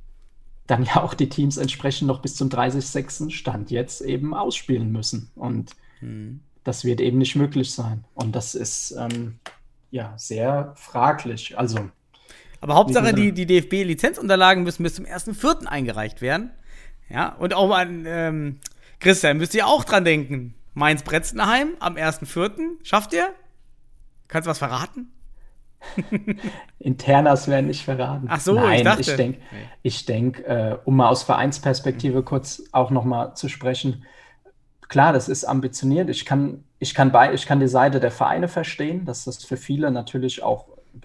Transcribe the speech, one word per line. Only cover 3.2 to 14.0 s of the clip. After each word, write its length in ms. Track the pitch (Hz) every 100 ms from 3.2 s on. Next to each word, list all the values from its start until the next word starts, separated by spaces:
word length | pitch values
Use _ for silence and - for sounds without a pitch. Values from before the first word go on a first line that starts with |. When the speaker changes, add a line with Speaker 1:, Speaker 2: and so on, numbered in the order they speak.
| 156
Speaker 1:
Stand 400 | - - 110 104
jetzt 300 | 120 123 -
eben 340 | 131 135 147
ausspielen 580 | 196 349 - - 123 113
müssen. 380 | 110 110 113 -
Und 380 | - 120 113 110 - - _
Speaker 2:
Mhm. 400 | 123 110 107 135 _ _
Speaker 1:
das 200 | - 117
wird 160 | 123 120
eben 180 | 123 127
nicht 180 | 131 143
möglich 360 | 143 143 127
sein. 320 | - 113 110 -
Und 200 | - 117
das 200 | 120 -
ist, 380 | 127 113 - -
ähm, 460 | 123 117 117 117 117 - - - _ _
ja, 240 | 127 107 107
sehr 560 | - 110 123 143 143 -
fraglich. 840 | - 120 131 147 120 113 - -
Also, 320 | 123 110 98 _ _ _ _ - - -
Speaker 2:
Aber 140 | 147 151
Hauptsache, 280 | 214 247
Speaker 1:
wie 60 | 233
gesagt 80 | 208
Speaker 2:
die, 140 | 208
die 140 | 180 175
D-F-B-Lizenzunterlagen 1160 | 180 - 196 185 160